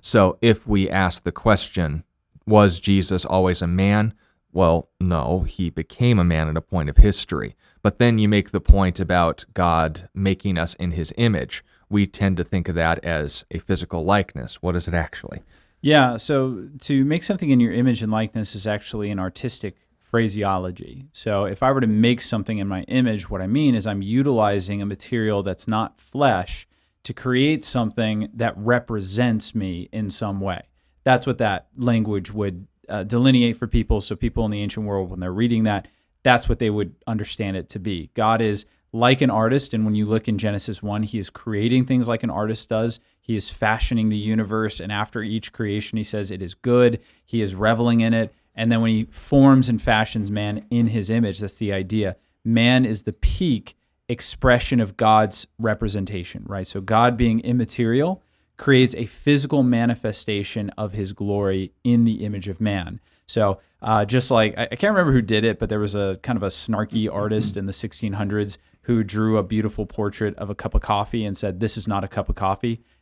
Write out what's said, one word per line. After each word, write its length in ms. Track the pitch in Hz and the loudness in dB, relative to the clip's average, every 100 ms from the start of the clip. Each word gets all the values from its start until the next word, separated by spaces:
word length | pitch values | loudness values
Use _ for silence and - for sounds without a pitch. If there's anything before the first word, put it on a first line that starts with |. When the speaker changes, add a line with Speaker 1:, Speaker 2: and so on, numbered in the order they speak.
Speaker 1:
So 380 | - 117 95 - | 0 4 4 4
if 240 | 117 107 - | 2 2 2
we 240 | 101 95 | 0 2
ask 320 | 95 92 - | 0 0 -2
the 100 | - | -6
question, 720 | - 113 101 - - 82 76 - _ _ _ - | -2 2 2 0 -2 -2 -4 -8 _ _ _ 4
was 340 | 107 101 87 | 6 6 4
Jesus 440 | - 98 90 92 | 2 2 2 -2
always 380 | - 92 92 90 | 0 2 2 0
a 40 | 87 | -2
man? 460 | 90 98 104 110 - _ _ _ | 0 2 2 0 -4 _ _ _
Well, 360 | 90 87 82 - _ | 2 4 2 -2 _
no, 420 | 92 82 64 92 | -2 0 0 -2
he 300 | - - 85 | -2 -4 -6
became 480 | 80 80 - 123 110 | -6 -10 0 2 4
a 60 | |
man 240 | 87 80 78 | 4 2 0
at 80 | 80 | -4
a 40 | |
point 280 | - 90 73 | -4 -4 4
of 60 | 71 | 8
history. 560 | 104 95 - 73 53 - _ _ | 8 6 -4 -6 -6 -12 _ _
But 160 | 104 - | -2 4
then 200 | 120 113 | 4 4
you 100 | 107 | 4
make 220 | 104 95 | 2 0
the 100 | 98 | 2
point 380 | - 98 92 90 | 6 6 6 0
about 460 | 87 90 85 80 - | 0 2 2 0 -8
God 540 | - 87 82 80 80 90 | -2 2 2 0 -4 -12
making 440 | - 98 92 101 87 | -4 -2 0 -2 -2
us 160 | 82 | -4
in 160 | - 90 | -4 -6
his 200 | 80 78 - | -4 -6 0
image. 480 | 117 92 64 - - _ _ | 0 0 -4 -10 -18 _ _
We 180 | 104 98 | 2 2
tend 300 | - 98 90 | 0 0 0
to 80 | |
think 240 | 85 95 85 | -2 -2 -2
of 60 | |
that 280 | 85 82 82 | 0 0 0
as 400 | - 80 76 - - | -2 -4 -4 -8 -10
a 80 | 87 | -10
physical 460 | - 92 87 87 | -4 -4 -2 -4
likeness. 520 | 80 101 92 - 58 - | 0 2 0 -6 -12 -6
What 160 | 90 87 | -4 -2
is 100 | - | -2
it 80 | |
actually? 480 | 87 78 - - - - _ _ _ | -4 -4 -8 -16 -16 -18 _ _ _
Speaker 2:
Yeah, 360 | 139 151 127 117 | 2 4 4 2
so 500 | - 143 131 113 139 143 | -2 0 0 -4 -12 -12
to 220 | - 139 135 | -2 0 2
make 160 | 165 | 0
something 260 | - 196 160 | -2 -2 2
in 100 | 131 | 4
your 140 | 117 | 4
image 300 | 90 127 110 | 2 0 0
and 100 | 110 | 0
likeness 420 | 110 107 113 107 | -2 -2 -4 -6
is 120 | 104 104 | -6 -4
actually 440 | 104 - 113 104 | -4 -6 -6 -6
an 80 | 101 | -4
artistic 580 | 92 - 127 - 101 - _ _ | -6 -8 -8 -8 -10 -14 _ _
phraseology. 1080 | _ 117 113 104 101 95 92 87 - 135 135 | _ 0 2 0 0 -2 -4 -10 -14 -18 -18
So 320 | - - 101 | -10 -4 -2
if 180 | 98 101 | -2 0
I 100 | 131 | 0
were 80 | 135 | 2
to 60 | 117 | 2
make 340 | 107 117 123 | 4 4 2
something 380 | - 110 95 107 | -2 -6 -4 -4
in 100 | 98 | -4
my 140 | 92 | -6
image, 480 | - 127 127 107 92 | -4 0 0 -2 -6
what 100 | 98 | -8
I 60 | 92 | -2
mean 280 | 127 151 | 0 2
is 120 | 117 104 | 2 0
I'm 160 | 98 | -4
utilizing 800 | 95 120 139 120 107 101 92 101 | -2 0 2 2 2 0 -2 -6
a 40 | 101 | -6
material 560 | 98 - 120 110 101 | -8 -6 -2 0 0
that's 240 | 98 92 - | -2 -6 -4
not 320 | 110 110 - | -4 -4 -8
flesh 680 | - 135 143 98 92 - - _ _ _ | -12 0 2 2 -2 -10 -16 _ _ _
to 100 | - | -14
create 500 | - 127 127 143 156 | -8 -2 2 2 0
something 640 | - 127 110 107 110 107 107 | -2 -2 -2 -2 -2 -2 -6
that 180 | 113 117 95 | -4 -6 -2
represents 960 | 104 120 - 110 98 101 123 110 - | 0 0 0 -6 -4 0 0 0 -2
me 340 | 113 95 87 - | -6 -6 -6 -10
in 180 | 110 107 | -8 -8
some 300 | - 107 98 | -6 -6 -4
way. 220 | 98 87 - _ _ _ | -6 -6 -10 _ _ _
That's 220 | - 127 135 | 2 2 2
what 120 | 120 | -2
that 300 | 110 95 - - | 0 -2 -6 -4
language 540 | 120 117 107 101 92 | 0 0 0 -4 -4
would, 340 | 104 101 87 98 _ - | -6 -6 -6 -14 _ -10
uh, 160 | 104 | -8
delineate 520 | 98 120 131 127 120 110 | -4 2 4 4 2 -2
for 100 | 113 | -2
people. 360 | 117 107 107 | 0 0 -2
So 120 | 98 | -2
people 300 | 107 120 120 | -4 -4 -2
in 60 | 110 | -4
the 100 | 104 | -4
ancient 220 | 104 110 | -6 -6
world, 240 | 104 101 92 | -4 -4 -4
when 100 | 90 | -6
they're 120 | 90 | -6
reading 300 | 92 120 117 | -2 0 2
that, 260 | 110 101 - _ _ _ | 2 0 -6 _ _ _
that's 240 | 131 123 - | 2 2 2
what 120 | 117 | 0
they 100 | 113 | -2
would 260 | 104 95 - - | -2 -4 -8 -8
understand 500 | 110 101 - 101 95 | -6 -6 -6 -6 -6
it 120 | - | -8
to 80 | 104 | -8
be. 320 | 92 90 76 | -6 -8 -8
God 300 | - 110 113 | -2 0 2
is 240 | 110 101 - _ _ | 0 -2 -6 _ _
like 300 | 113 120 135 | 0 2 4
an 80 | 135 | 2
artist, 420 | 107 113 135 - | 2 2 0 -2
and 120 | 110 110 | -2 0
when 80 | |
you 100 | 104 | 0
look 240 | 107 110 - | 0 0 -2
in 80 | 104 | -2
Genesis 460 | 107 101 - 101 | -2 -4 -6 -6
one, 220 | 104 104 | -6 -4
he 140 | 107 110 | -4 -6
is 120 | 95 | -8
creating 560 | - - 104 110 127 127 | -10 -6 -2 2 2 2
things 220 | 127 120 | 0 0
like 140 | 113 | -2
an 60 | 117 | -4
artist 380 | 76 107 110 - | -4 -4 -4 -4
does. 300 | 110 117 - - _ | -2 -2 -4 -10 _
He 160 | - 110 | -6 -4
is 120 | - | -4
fashioning 600 | - 107 113 - 117 110 | -2 0 0 0 0 0
the 80 | 104 | 0
universe, 640 | 104 110 104 110 110 - | 0 -2 0 -2 -2 -4
and 100 | 87 | -6
after 320 | 104 107 117 | -6 -6 -6
each 300 | 107 110 - | -6 -6 -6
creation, 440 | - 110 104 104 110 | -6 -4 -4 -4 -6
he 60 | |
says, 280 | 107 107 98 | -6 -6 -6
"It 100 | 92 | -8
is 120 | 90 | -10
good." 440 | - 123 120 120 117 - _ | -6 2 4 6 4 -6 _
He 160 | _ 117 | _ -2
is 140 | 104 | -2
reveling 460 | 95 107 113 120 117 | 0 2 2 2 2
in 120 | 113 | 2
it. 220 | 117 110 - _ - | 2 -2 -6 _ -4
And 140 | 113 | 0
then 100 | 113 | 2
when 100 | 113 | 2
he 140 | 110 | 0
forms 640 | 113 - - 143 135 135 127 | -2 -10 0 6 8 8 6
and 120 | 113 | 2
fashions 480 | - 110 110 110 101 | 2 2 2 -2 -4
man 360 | 104 104 107 - | -4 -4 -6 -2
in 180 | 120 117 | 0 2
his 200 | 117 98 | 0 0
image, 300 | 113 113 92 | 0 0 -2
that's 160 | 101 - | -8 -6
the 160 | 107 | -4
idea. 440 | 98 95 110 98 87 _ _ | -2 -2 -2 -2 -4 _ _
Man 400 | 113 113 117 127 | 0 4 4 4
is 200 | 127 104 | 2 -2
the 80 | - | -6
peak 640 | - - - 180 117 - - _ _ - | -2 -2 0 0 -2 -4 -20 _ _ -8
expression 720 | 120 - - 131 120 - 127 | -6 -6 0 4 4 4 0
of 160 | 104 - | 0 2
God's 500 | 110 110 107 - - - | 4 6 4 -2 -12 -4
representation, 880 | 110 107 110 101 95 101 87 - - | -4 -2 -2 -4 -6 -8 -10 -14 -10
right? 200 | 98 92 | -10 -8
So 140 | 104 | -10
God 360 | 95 110 123 120 | 0 4 4 4
being 220 | 120 113 | 2 2
immaterial 800 | 113 123 113 - 113 123 160 185 _ _ _ - | 0 -2 -2 -2 0 2 0 -4 _ _ _ -4
creates 380 | - 131 127 - | 4 6 6 2
a 100 | 113 | -8
physical 560 | - - 143 135 147 | -4 2 2 2 2
manifestation 1080 | 123 117 117 113 113 104 - 104 98 117 101 | 2 2 2 0 -4 -6 -4 -4 -4 -6 -8
of 220 | - 104 | -6 -8
his 200 | 101 95 | -6 -8
glory 600 | 98 101 101 101 95 95 - | -6 -4 0 0 -2 -4 -4
in 200 | 123 120 | 2 4
the 200 | 117 107 | 4 2
image 240 | 107 101 95 | -4 -8 -8
of 120 | 90 | -4
man. 380 | 107 98 87 101 - _ - | -2 -2 -6 -12 -18 _ -6
So, 340 | - 104 98 _ _ | 0 0 0 _ _
uh, 240 | - 110 | 0 2
just 260 | 104 127 123 | 2 0 2
like, 260 | 120 107 - | 4 2 0
I, 60 | |
I 120 | 117 120 | -6 -2
can't 160 | 202 | 2
remember 200 | 208 170 | 2 4
who 100 | 131 | 4
did 220 | 107 110 | 2 2
it, 160 | 113 107 | 2 0
but 80 | 110 | -2
there 100 | 107 | -2
was 160 | 104 | -2
a 240 | 101 98 92 | -2 -2 -4
kind 140 | - 117 | -4 -4
of 60 | |
a 60 | 95 | -2
snarky 600 | - - 107 107 113 107 | -4 -4 -4 -2 -2 -2
artist 460 | 98 104 107 107 98 | -2 -2 -2 -2 -4
in 100 | 98 | -6
the 60 | |
sixteen 420 | 95 110 - 110 | -6 -8 -6 -6
hundreds 440 | 101 101 104 101 - _ _ | -4 -2 -2 -4 -8 _ _
who 220 | - 120 | -2 0
drew 340 | 101 104 110 110 | 0 0 2 2
a 40 | |
beautiful 440 | 95 110 107 - 101 | 0 -2 -2 -4 -8
portrait 480 | - 104 - 107 - | -6 -6 -4 -4 -4
of 140 | 101 | -10
a 40 | |
cup 200 | 104 110 | -8 -4
of 80 | - | -2
coffee 420 | - 104 104 117 | 0 -2 -2 -4
and 120 | 107 98 | -4 -4
said, 240 | 104 90 | -6 -4
"This 160 | 110 - | -4 -4
is 100 | 107 | -4
not 160 | 101 | -4
a 60 | 98 | -4
cup 200 | - 98 | -4 -4
of 60 | |
coffee." 480 | - 95 98 120 113 _ _ | -2 -2 -2 -4 -6 _ _